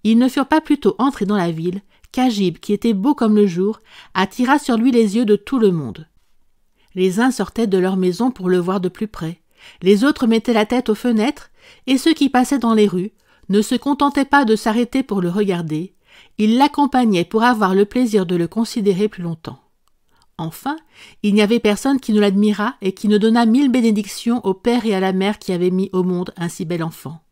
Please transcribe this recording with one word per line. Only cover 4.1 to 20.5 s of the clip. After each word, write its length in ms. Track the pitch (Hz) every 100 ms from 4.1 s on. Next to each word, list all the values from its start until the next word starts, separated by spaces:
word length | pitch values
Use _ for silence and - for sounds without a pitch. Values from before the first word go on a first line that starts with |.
attira 440 | - 196 - 247 285
sur 180 | - 226
lui 140 | 254
les 240 | 240 220 208
yeux 80 |
de 120 | 226 202
tout 220 | - 269
le 120 | 214
monde. 380 | 170 127 95 156 _ _ _ _ _ _ _ _
Les 260 | 185 185 185
uns 100 | 262
sortaient 360 | 247 196 - 226
de 120 | 185
leur 180 | 185 190
maison 340 | 185 180 247
pour 180 | 240 180
le 100 | 185
voir 220 | 175 196
de 80 | 180
plus 200 | - 214
près, 320 | - 160 175 _ _ - _
les 220 | 180 202
autres 220 | 269 302 226
mettaient 260 | 226 220
la 140 | 226 214
tête 220 | 247 247
aux 60 |
fenêtres, 560 | 208 247 220 202 - - _ _ _ -
et 120 | 262
ceux 160 | 330
qui 140 | 311 277
passaient 320 | 247 247 277
dans 140 | 226
les 140 | 220 208
rues 240 | 180 196 _ _ _ -
ne 120 | 196
se 140 | 208
contentaient 500 | 240 285 285 285 277
pas 200 | 269 285
de 120 | 233 220
s'arrêter 460 | 233 220 233 269
pour 180 | 262 202
le 100 | 175
regarder, 640 | 190 202 175 160 156 185 _ _ - _ -
ils 200 | 214 240
l'accompagnaient 680 | 285 294 285 254 240 185
pour 180 | 170 220
avoir 320 | 233 220 190
le 120 | 190 208
plaisir 380 | 247 247 208
de 120 | 175 180
le 120 | 170
considérer 600 | 220 233 240 202 185 208
plus 140 | -
longtemps. 360 | 170 160 - 123 _ _ _ _ _ _ _ -
Enfin, 380 | 160